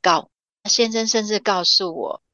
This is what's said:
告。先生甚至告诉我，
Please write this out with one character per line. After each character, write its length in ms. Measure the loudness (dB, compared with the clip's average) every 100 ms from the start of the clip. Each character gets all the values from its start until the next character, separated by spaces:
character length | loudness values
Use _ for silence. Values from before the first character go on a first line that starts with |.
告。 260 | 2 2 -2 _ _ _ -4
先 240 | 0 0
生 140 | 0 0
甚 200 | -2 -2
至 120 | -2
告 240 | 0 0
诉 300 | 2 2 0 -4
我， 260 | -8 -8 _